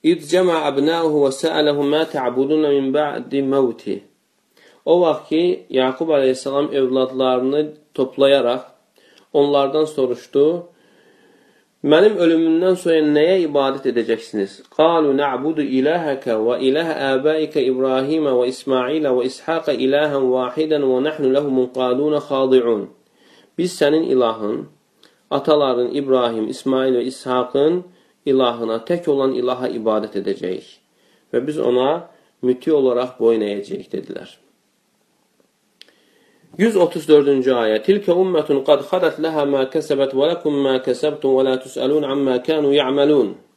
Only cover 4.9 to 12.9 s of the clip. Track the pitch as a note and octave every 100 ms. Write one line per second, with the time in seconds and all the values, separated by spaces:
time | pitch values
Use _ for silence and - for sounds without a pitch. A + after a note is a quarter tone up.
4.9 | F3 E3+ D3+ - D#3+ F3 F3+ - C3 C3
5.9 | B2+ D#3+ D3 C3 C3 C#3 C#3 D3 C#3+ C3
6.9 | C3 C3 C3 C3 B2+ C3 D3 D3+ - _
7.9 | - C3 - C#3 C#3 A#2+ C3 - _ _
8.9 | _ _ _ _ D3 C#3+ C#3+ C3+ D#3 D3+
9.9 | D3 B2+ A#2+ - C#3+ D3+ F3 F3 _ _
10.9 | _ _ _ _ _ _ _ _ _ C#3+
11.9 | D#3 G#3 G3+ E3 E3 E3 D#3+ F#3 F3+ F3